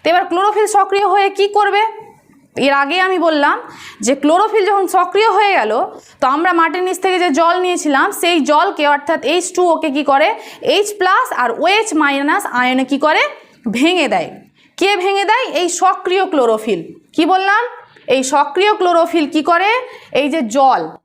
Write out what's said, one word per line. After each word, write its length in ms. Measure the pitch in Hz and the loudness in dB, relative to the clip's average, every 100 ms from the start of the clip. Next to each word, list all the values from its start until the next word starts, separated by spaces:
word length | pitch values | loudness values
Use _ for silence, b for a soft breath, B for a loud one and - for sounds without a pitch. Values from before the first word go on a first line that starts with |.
তো 40 | 302 | 2
এবার 120 | 349 381 | 0 0
ক্লোরোফিল 360 | 339 403 415 415 415 | 0 0 0 0 0
সক্রিয় 300 | 392 392 403 | 2 0 2
হয়ে 140 | 403 392 392 | 2 0 0
কি 100 | 403 415 | 0 2
করবে? 260 | 403 403 440 - - - _ _ _ - 269 | 0 0 -2 -4 -20 -20 _ _ _ -2 0
এর 80 | 277 | 2
আগে 160 | 277 349 370 | 0 0 0
আমি 100 | 370 330 | 0 0
বললাম 300 | 302 285 427 - B B B 214 | 2 0 0 -6 B B B -2
যে 80 | 277 | 0
ক্লোরোফিল 400 | 294 349 427 427 392 | 2 2 2 0 2
যখন 160 | 403 370 359 | 0 0 0
সক্রিয় 340 | 349 392 453 392 | 2 2 2 2
হয়ে 160 | 403 349 | 2 2
গেল, 120 | 214 226 349 B B B | 0 -2 -4 B B B
তো 60 | 254 285 | -2 0
আমরা 160 | 359 339 | 0 2
মাটির 240 | 330 359 370 | 0 0 -4
নিচ 100 | 370 392 | -2 -2
থেকে 120 | 370 | 0
যে 60 | 359 277 | 0 2
জল 160 | 330 359 359 | 2 2 -2
নিয়েছিলাম, 420 | 349 311 269 359 - | -2 0 0 0 0
সেই 160 | 339 349 254 | 0 0 2
জলকে 320 | 302 370 - 294 285 | 2 2 0 0 0
অর্থাৎ 240 | 285 320 247 | -2 -4 0
এইচ 120 | 349 349 - | -2 -2 0
টু 80 | 359 | 2
ওকে 160 | 359 320 269 | 2 -2 -2
কি 80 | 294 | 0
করে? 160 | 269 330 453 B B - 339 | 2 2 -2 B B 0 0
এইচ 120 | 415 - | 0 -2
প্লাস 280 | 370 415 508 - | 0 2 0 -2
আর 80 | 240 - | -4 -2
ওএইচ 280 | 320 415 440 311 | 0 0 0 0
মাইনাস 420 | 285 277 285 370 403 247 | 0 0 0 -2 -2 -2
আয়নে 260 | 254 262 262 | 0 0 -2
কি 60 | 277 302 | 0 0
করে? 160 | 359 571 - B B 226 220 | 0 -2 -6 B B -6 0
ভেঙে 300 | 311 359 262 | 2 2 0
দেয়। 160 | 190 151 - - b b - | -2 -4 -12 -20 b b -4
কে 120 | 381 403 | -2 0
ভেঙে 220 | 370 392 403 | 0 -2 0
দেয়? 140 | 453 440 277 | 0 0 -2
এই 60 | 349 - | -2 0
সক্রিয় 420 | 381 381 370 370 381 | 0 0 -2 0 0
ক্লোরোফিল। 480 | 302 233 220 220 185 160 - _ - | 2 2 0 -2 -6 -6 -20 _ -2
কি 80 | 320 | 2
বললাম? 280 | 370 392 415 480 - - b - 269 | 2 2 0 -2 -10 -20 b -2 0
এই 60 | 262 | 2
সক্রিয় 400 | 285 302 370 415 415 | 0 0 2 0 2
ক্লোরোফিল 460 | 359 339 339 339 285 | 2 2 2 0 0
কি 80 | 302 311 | -2 0
করে? 180 | 339 392 494 508 B B 247 | 0 2 -2 -4 B B -2
এই 60 | 285 | -2
যে 80 | 320 226 254 | -2 -2 2
জল 260 | 269 208 160 - | 2 2 -4 -14